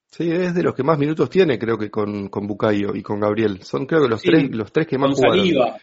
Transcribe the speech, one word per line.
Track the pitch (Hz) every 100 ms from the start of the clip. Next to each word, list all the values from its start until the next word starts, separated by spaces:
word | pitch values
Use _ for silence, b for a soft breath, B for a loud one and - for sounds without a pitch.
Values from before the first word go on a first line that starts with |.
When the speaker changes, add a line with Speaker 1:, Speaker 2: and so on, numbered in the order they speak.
| _
Speaker 1:
Sí, | - 170
es | 170 180
de | 175
los | 131
que | 120
más | 135 156
minutos | 147 160 135
tiene, | 185 180 110
creo | 110 113
que | 104
con, | 110 104 104 98
con | 104 101
Bukayo | 101 110 104 101
y | 98
con | 101 104
Gabriel. | 107 107 110 95
Son, | - 139 139
creo | 165
que | 135
los | 110
Speaker 2:
Sí, | -
Speaker 1:
tres, | 160 139
los | 113 104
tres | 156 160
que | 135
más | 139
Speaker 2:
con | 135
Speaker 1:
jugaron. | 123 113
Speaker 2:
Saliba, | 190 143 117 -